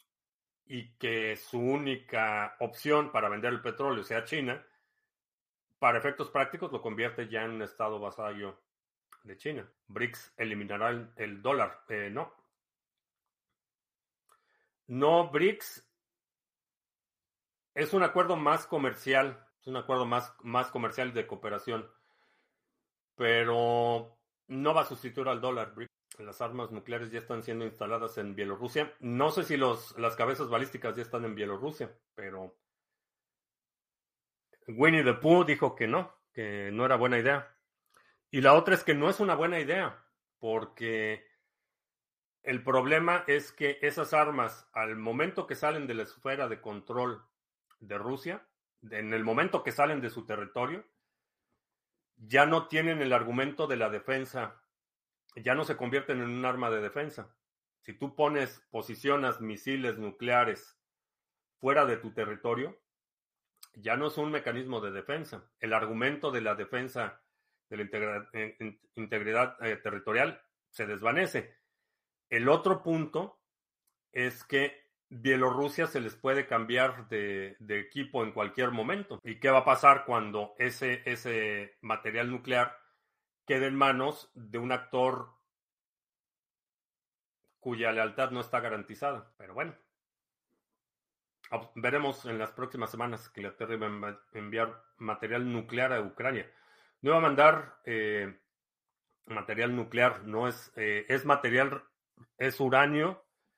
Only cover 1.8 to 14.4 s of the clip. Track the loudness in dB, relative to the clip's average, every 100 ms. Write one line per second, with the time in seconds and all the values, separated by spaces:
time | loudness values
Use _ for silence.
1.8 | 0 -6 -4 0 0 0 -4 -4 -8 -4
2.8 | 2 2 4 0 0 0 -2 -2 -6 -4
3.8 | -2 -2 -4 -6 -4 -4 -4 -6 -10 _
4.8 | _ _ _ _ _ _ _ _ _ -2
5.8 | 2 2 0 -4 -4 -2 -2 -4 -8 -6
6.8 | -6 -4 -6 -6 -8 -6 -6 -8 -10 -6
7.8 | -6 -4 -8 -8 -10 -8 -12 -14 _ _
8.8 | _ _ _ -20 -20 -12 -10 -10 -12 _
9.8 | _ -6 -6 -6 -16 -8 -6 -4 -6 -2
10.8 | -2 -2 -8 -10 -10 -6 -2 0 0 -4
11.8 | -8 -6 -6 -6 -8 _ _ _ _ _
12.8 | _ _ _ _ _ _ _ _ _ _
13.8 | _ _ _ _ _ _